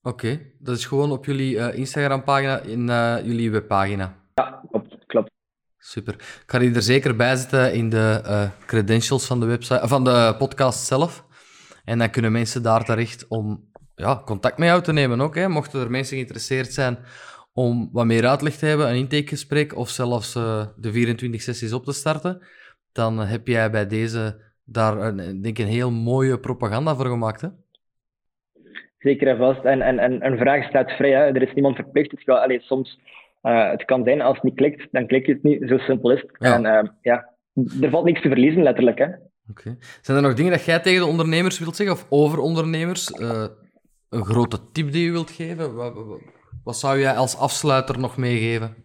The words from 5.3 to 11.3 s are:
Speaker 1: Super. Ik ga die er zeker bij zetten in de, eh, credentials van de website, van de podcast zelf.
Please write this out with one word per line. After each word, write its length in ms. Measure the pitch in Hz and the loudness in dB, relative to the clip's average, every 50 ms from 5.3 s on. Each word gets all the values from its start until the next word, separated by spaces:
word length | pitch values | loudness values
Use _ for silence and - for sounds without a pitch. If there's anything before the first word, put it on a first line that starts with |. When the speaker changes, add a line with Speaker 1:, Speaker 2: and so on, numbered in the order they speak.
| _ _ _ _ _ _ _ _ _ _ | _ _ _ _ _ _ _ _ _ _
Speaker 1:
Super. 360 | _ - - 113 104 117 110 | _ -12 -12 -10 -10 -10 -12
Ik 280 | - - - - - _ | -12 -16 -20 -20 -20 _
ga 120 | - - 123 | -4 0 2
die 160 | 123 123 117 | 4 4 4
er 80 | 120 | 2
zeker 340 | 98 113 127 139 135 139 120 | 2 4 2 4 4 2 2
bij 200 | 107 120 123 131 | 2 2 2 2
zetten 360 | 127 127 - - 135 127 127 85 | 0 -2 0 2 2 4 4 2
in 140 | 117 117 113 | 0 0 0
de, 300 | 113 110 110 110 110 110 - | 2 2 4 4 2 0 0
eh, 260 | - 104 104 104 98 - - - | -2 -2 0 0 -2 -6 -10 -10
credentials 600 | - - 113 101 98 113 117 110 - 139 127 - | -2 0 0 2 2 2 2 2 0 -2 -2 0
van 140 | - 127 120 | -2 -2 0
de 60 | 117 | 0
website, 420 | 113 120 120 120 - 131 - - 113 | 0 -2 -2 -2 -2 0 0 2 2
van 160 | 139 139 127 | 2 2 4
de 300 | 127 123 120 117 113 107 - | 4 4 6 4 4 2 0
podcast 480 | 135 131 - - 135 127 120 - - | -4 -6 0 0 0 0 0 -2 -4
zelf. 380 | - 139 135 160 170 - - - _ | -2 0 0 0 -2 -4 -14 -20 _